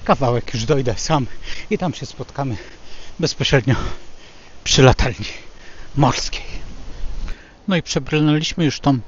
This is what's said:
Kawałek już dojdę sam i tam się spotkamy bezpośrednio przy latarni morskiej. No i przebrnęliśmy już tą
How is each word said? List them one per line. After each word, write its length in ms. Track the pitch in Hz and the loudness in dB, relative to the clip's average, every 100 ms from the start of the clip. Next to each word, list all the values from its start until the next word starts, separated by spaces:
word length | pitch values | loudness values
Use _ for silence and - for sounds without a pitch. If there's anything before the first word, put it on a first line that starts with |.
Kawałek 500 | - 202 131 120 - | 2 2 4 2 0
już 120 | 117 110 | -4 2
dojdę 280 | 147 131 107 | 2 2 0
sam 300 | - 160 120 - - - - | 2 0 2 -4 -4 -6 -4
i 80 | 214 | -2
tam 160 | 180 | -2
się 120 | - 135 | -4 -8
spotkamy 520 | - 131 - 139 104 - - - - - - | -10 -12 -6 -4 -4 -8 -14 -10 -8 -8 -4
bezpośrednio 560 | 160 - - 139 127 117 - - - - - - - - | -4 0 2 2 4 0 0 -4 -8 -14 -16 -20 -18 -12
przy 180 | - - | 0 6
latarni 440 | 131 120 - - 104 - - - - - - - | 8 8 2 0 -8 -10 -16 -16 -16 -14 -6 2
morskiej. 460 | 139 - - - - - - - - - - - - - - - - | 2 2 -4 -6 -6 -8 -8 -10 -10 -4 -4 -2 -4 -6 -10 -14 -2
No 80 | 185 | -2
i 60 | |
przebrnęliśmy 840 | - - 135 156 151 151 156 - 156 | 0 -4 0 2 4 4 2 0 0
już 140 | - | 2
tą 200 | - 135 | 2 2